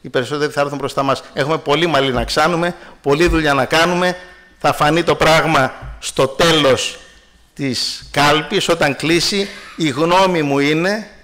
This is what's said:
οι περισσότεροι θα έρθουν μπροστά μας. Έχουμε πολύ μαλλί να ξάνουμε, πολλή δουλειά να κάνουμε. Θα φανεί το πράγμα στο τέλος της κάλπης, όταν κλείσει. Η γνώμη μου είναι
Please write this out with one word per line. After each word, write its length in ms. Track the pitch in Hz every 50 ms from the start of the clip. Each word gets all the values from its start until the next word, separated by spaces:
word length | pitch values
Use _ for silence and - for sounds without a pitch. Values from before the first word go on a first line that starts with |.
οι 80 | _ 131
περισσότεροι 440 | 127 135 123 117 143 147 147 147 -
θα 80 | 147
έρθουν 180 | 143 143 143 139
μπροστά 240 | 135 127 - - 135
μας. 200 | 139 131 123 - - -
Έχουμε 260 | 175 139 143 160 151
πολύ 280 | - - 143 151 170
μαλλί 260 | 175 151 139 139 135 123
να 120 | 123 117
ξάνουμε, 500 | - - 151 151 165 175 165 170 175 175 - - - - - _
πολλή 240 | 139 143 151 175
δουλειά 280 | 175 170 165 156 147 143
να 100 | 139 131
κάνουμε. 520 | - - 160 165 175 180 175 180 180 180 - - - - - - - - _ -
Θα 80 | 151 143
φανεί 300 | - 156 147 156 170 170
το 120 | 160 151
πράγμα 600 | 143 160 160 160 160 143 156 160 143 131 123 - - - - - -
στο 280 | - - - - 139
τέλος 720 | 131 - - 175 170 165 156 147 135 127 113 - - - - - - - - _ _ _ _ _ _ _
της 540 | - 147 135 120 - - - - - - -
κάλπης, 580 | - 143 143 147 147 156 156 - 214 190 - -
όταν 280 | 170 - 160 147 135
κλείσει. 520 | - - 147 165 170 - - 208 196 196 202 - - - - -
Η 120 | - 170 151
γνώμη 540 | 123 131 160 170 175 185 196 185 180 170 151
μου 160 | 143 139 139
είναι 520 | 143 143 156 160 170 190 208 220 208 - - -